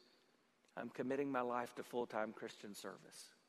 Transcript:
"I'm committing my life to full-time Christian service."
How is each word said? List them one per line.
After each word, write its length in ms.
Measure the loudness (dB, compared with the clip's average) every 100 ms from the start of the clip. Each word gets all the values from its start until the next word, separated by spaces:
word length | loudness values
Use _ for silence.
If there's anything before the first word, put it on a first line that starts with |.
| -20 -20 -20 _ _ _ -10 -6
"I'm 140 | -2
committing 400 | 0 2 4 4
my 100 | 4
life 340 | 4 2 0 -4
to 60 |
full-time 500 | -2 0 2 2 0
Christian 420 | -2 -6 -6 -10
service." 580 | -6 -6 -8 -12 -14 -16 -18